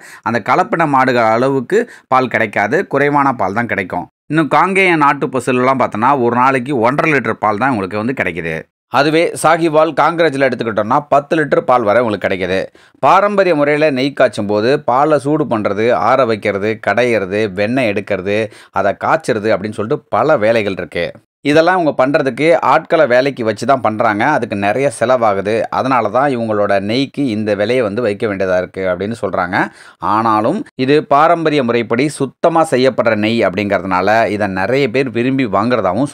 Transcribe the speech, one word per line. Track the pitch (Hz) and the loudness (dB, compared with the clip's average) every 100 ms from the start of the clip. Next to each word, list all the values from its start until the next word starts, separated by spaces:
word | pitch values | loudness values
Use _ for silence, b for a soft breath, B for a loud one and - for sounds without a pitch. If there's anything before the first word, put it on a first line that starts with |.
| B B | B B
அந்த | - 117 117 | -4 -4 0
கலப்பின | 143 175 165 160 | 0 2 0 0
மாடுகள் | 135 131 123 | 2 2 2
அளவுக்கு | 110 113 131 135 120 208 247 B _ | 2 2 0 -2 -2 -2 -2 B _
பால் | 131 127 | 0 0
கிடைக்காது, | 110 110 104 104 160 - | 0 -2 0 0 0 -2
குறைவான | 139 143 143 139 | 0 2 2 0
பால் | 123 95 | 0 -2
தான் | 104 117 | -2 -2
கிடைக்கும். | 101 95 87 - _ _ | -4 -4 -8 -10 _ _
இன்னும் | 156 143 151 | -2 0 2
காங்கேயம் | 175 190 190 165 | 2 2 2 4
நாட்டு | 143 143 135 | 2 2 -2
பசுலலாம் | 127 127 127 127 131 | -4 -2 0 0 0
பார்த்தோன்னா, | 110 104 123 143 | -2 0 0 2
ஒரு | 120 117 | 2 2
நாளைக்கு | 131 135 123 139 | 2 0 -2 0
ஒன்றரை | 113 147 160 | 2 2 0
லிட்டர் | 139 113 104 | 0 -2 -2
பால் | 107 104 | -2 0
தான் | 131 | -2
இவங்களுக்கு | 110 95 104 | -2 -4 -4
வந்து | 113 143 | -6 -4
கிடைக்குது. | 92 85 82 80 - _ _ | -4 -4 -6 -8 -10 _ _
அதுவே | 123 147 156 165 127 | 0 2 2 0 0
சாகிவால், | 156 165 165 151 160 143 | 0 2 2 2 2 2
காங்கிரஜ்ல | 151 165 160 135 135 | 0 2 0 2 0
எடுத்துக்கிட்டோம்னா, | 117 117 107 107 139 147 | 0 -4 -2 0 -2 2
பத்து | 139 143 170 | 0 0 -2
லிட்டர் | 143 160 | 0 0
பால் | 165 123 | 2 2
வரை | 104 113 | 2 2
உங்களுக்கு | 120 101 98 | 0 -2 -2
கிடைக்குது. | 95 90 92 - b b _ | -2 -2 -2 -4 b b _
பாரம்பரிய | 139 180 202 202 180 151 | 4 4 4 2 2 2
முறையில | 143 147 156 | 2 2 0
நெய் | 127 139 | 0 -4
காய்ச்சும் | 139 127 - 101 | 0 0 0 -2
போது, | 104 113 147 | 0 2 0
பாலை | 135 123 151 147 | 0 0 2 2
சூடு | 139 151 | 0 -2
பண்றது, | 147 113 101 101 117 | -2 -2 -2 0 0
ஆற | 101 107 113 113 | 2 2 2 2
வைக்கிறது, | 110 107 98 104 107 - | 0 -2 -2 -2 -2 -2
கடையிறது, | 104 123 110 92 104 110 | 0 2 0 0 -2 -2
வெண்ணெய் | 92 104 131 117 | -2 -2 0 -2
எடுக்கிறது, | 101 98 98 92 104 107 B B | -4 -4 -4 -2 -2 -4 B B
அதை | 98 98 95 | -2 -2 -2
காய்ச்சறது | 107 160 - 107 107 | -2 -2 0 -2 0
அப்படின்னு | 98 107 | -2 -2
சொல்லிட்டு | 104 107 147 - | -8 -6 -6 -2
பல | 104 139 143 | -2 2 2
வேலைகள் | 107 117 101 | 2 2 0
இருக்கு. | 90 82 87 85 - _ _ | -4 -6 -6 -6 -8 _ _
இதெல்லாம் | 139 151 165 185 | 0 2 4 2
இவங்க | 156 - 131 | 0 0 0
பண்றதுக்கு | 156 135 120 156 165 | 2 0 0 2 2
ஆட்களை | 117 151 - 165 139 | 4 2 2 0 4
வேலைக்கு | 123 139 131 | 2 2 -2
வச்சு | 110 107 117 | -4 -2 0
தான் | 110 | 0
பண்றாங்க. | 110 110 113 104 127 | 0 0 0 2 0
அதுக்கு | 143 117 101 | 0 -2 -2
நிறைய | 101 117 139 - | -2 0 -2 -2
செலவாகுது. | 117 127 110 98 95 113 | 0 2 2 0 -2 -2
அதனால | - 95 123 127 110 | -2 -2 0 0 0
தான் | 117 147 123 | 0 0 -2
இவங்களோட | 113 104 101 101 | -2 -2 0 0
நெய்க்கு | 101 123 139 - | 0 -2 -4 -4
இந்த | 139 107 107 101 | -4 -2 -2 -2
விலையை | 104 127 | 0 0
வந்து | 107 104 | 0 -2
வைக்க | 117 101 110 | -4 -2 -4
வேண்டியதா | 95 95 92 | -2 0 0
இருக்கு | 92 - 95 | -2 -4 -4
அப்படின்னு | 90 101 131 | -2 -4 -6
சொல்றாங்க. | 95 95 87 107 170 B B B | -4 -2 -2 -2 -2 B B B
ஆனாலும், | 85 107 113 107 113 202 - - | -2 0 2 2 0 -2 -6 -6
இது | 131 151 - | 0 0 2
பாரம்பரிய | 143 165 170 156 147 | 2 4 2 0 0
முறைப்படி | 120 117 110 117 147 | 0 -2 0 -2 -2
சுத்தமா | - 131 - 170 165 160 | -2 -8 -2 0 2 0
செய்யப்படுற | 127 131 120 117 107 | 2 2 2 0 0
நெய் | 107 117 98 | 0 0 0
அப்படிங்கிறதுனால, | 92 101 98 92 92 95 113 104 | 0 -2 -2 0 0 2 2 2
இதை | 101 104 | 0 -2
நிறைய | 92 98 135 135 | -2 -2 0 0
பேர் | 123 131 | -2 -2
விரும்பி | 117 123 135 123 | -2 -2 -2 0
வாங்குறதாவும் | 95 117 120 92 95 95 | 0 0 0 0 -2 -2